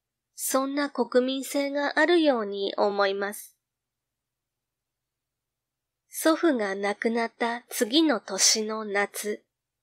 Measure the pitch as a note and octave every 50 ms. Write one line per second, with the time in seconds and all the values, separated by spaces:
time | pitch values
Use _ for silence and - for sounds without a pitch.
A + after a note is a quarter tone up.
0 | _ _ _ _ _ _ _ - - - - C4 C4+ C#4 C#4 C#4+ C#4+ C#4+ - -
1 | A#3 A3+ - B3 B3+ C4 C4+ C4+ C4 - - C#4+ C#4+ C#4 C#4 C#4+ C#4+ C#4 - -
2 | D#4 D#4 F4 E4+ D#4 D4 A#3+ A3+ G#3+ G3+ G3+ G3 G3 G3 - - G#3 G#3 G3+ G3+
3 | G3+ G3 G3 G3 G3+ G3+ G#3+ - - - _ _ _ _ _ _ _ _ _ _
4 | _ _ _ _ _ _ _ _ _ _ _ _ _ _ _ _ _ _ _ _
5 | _ _ _ _ _ _ _ _ _ _ _ _ _ _ _ _ _ _ _ _
6 | _ _ - - - D#4+ D#4+ D#4 - E4+ C#4 A#3 G#3 F#3+ G3 G3 G3+ G3+ G3+ -
7 | - A#3 A3+ A#3 A#3 A3+ - - A#3+ A#3 A#3 A#3+ - - - - B3 G#3+ A#3+ D#4+
8 | E4 D4+ B3+ G#3 - - G3 F#3 - - - A3 G#3+ G#3+ A3 A3 A3 G#3 G3 G3+
9 | G3+ G3+ - - - G#3 G#3 - _ _ _ _ _ _ _ _